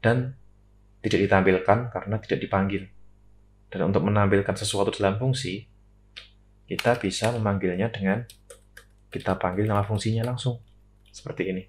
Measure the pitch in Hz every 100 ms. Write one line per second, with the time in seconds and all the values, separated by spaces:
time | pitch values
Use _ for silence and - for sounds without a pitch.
0 | 113 123 127 - - _ _ _ _ _
1 | 107 92 98 98 95 92 - 107 123 92
2 | 98 107 - - - 98 98 98 95 -
3 | - _ - - _ _ _ 95 87 98
4 | 98 104 101 98 101 98 104 101 101 -
5 | 98 101 131 131 90 98 - _ _ _
6 | _ - - _ _ _ _ 90 120 120
7 | 98 - 110 120 107 98 95 90 95 107
8 | 98 104 120 - _ - _ - - _
9 | _ - - 95 92 92 107 104 101 107
10 | 110 113 120 123 127 120 - - _ _
11 | _ - - - 92 92